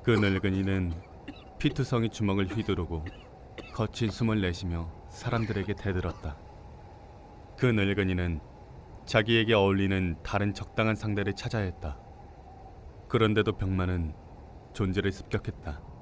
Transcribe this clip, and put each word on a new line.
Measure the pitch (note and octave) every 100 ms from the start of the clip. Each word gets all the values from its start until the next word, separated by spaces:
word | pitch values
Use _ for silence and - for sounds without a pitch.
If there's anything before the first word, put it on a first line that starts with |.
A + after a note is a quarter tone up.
그 | -
늙은이는 | A2+ G2+ F#2+ G2 F#2+ G2 F#2+ F2+ E2 - - - - - -
피투성이 | D3+ - C3 B2 A2+
주먹을 | - G#2 G2 F#2+
휘두르고 | A2 G#2+ F#2+ E2 E2 D#2+ - - - - - -
거친 | - A2 - A#2
숨을 | F#2+ A#2 G#2+
내쉬며 | F#2 F2 F2+ E2+ E2 - -
사람들에게 | - - A#2 A2 G2+ F#2
대들었다. | G2+ G2+ F2+ F2 - - D2 - - - - - - - - - - - -
그 |
늙은이는 | B2+ A2+ G2 G2+ G2 F2+ F2 D#2+ - - - - - -
자기에게 | - A#2 G#2+ A#2 G#2+
어울리는 | A2 G2 G2 G2 F#2+ F#2 E2
다른 | - G2+ G2+
적당한 | G2+ G2 - A2
상대를 | G#2+ G#2+ G2+ G2+
찾아야 | G2+ - A#2
했다. | G2 E2+ D#2+ C#2+ - - - - - - - - - - -
그런데도 | A#2+ A2 G#2+ G#2+ G2+
병만은 | G2 F#2 F2+ F2+ D#2+ D2 - - - - -
존재를 | - G2 F#2 G2
습격했다. | F#2+ - G2+ - - - D2 - -